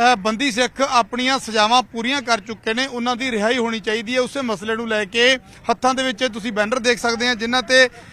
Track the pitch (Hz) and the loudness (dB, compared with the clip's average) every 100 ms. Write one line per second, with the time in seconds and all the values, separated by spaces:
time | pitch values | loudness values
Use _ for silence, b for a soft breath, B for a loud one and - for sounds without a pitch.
0 | 240 247 196 220 277 214 247 - 240 247 | 2 2 0 -2 -2 0 -2 0 2 2
1 | 220 240 254 269 240 220 214 247 226 226 | 0 -2 0 -2 -2 0 4 4 2 -4
2 | 226 285 233 226 233 220 - 226 269 240 | -4 -4 0 -2 -2 -8 -4 -4 -4 -4
3 | 240 247 262 220 214 254 233 226 202 220 | -4 -2 -2 0 0 0 -2 -4 -4 -4
4 | 220 254 247 285 254 202 214 220 233 214 | -2 -2 -2 -2 -4 -4 -4 -4 -2 -2
5 | 202 233 240 262 B B - 226 254 262 | -2 2 2 2 B B -4 0 0 0
6 | 262 214 254 220 208 214 208 254 233 240 | -2 -2 -4 -4 -4 -2 0 0 0 0
7 | 240 226 240 240 226 254 254 262 254 B | 0 0 0 -2 0 -2 4 6 6 B
8 | B | B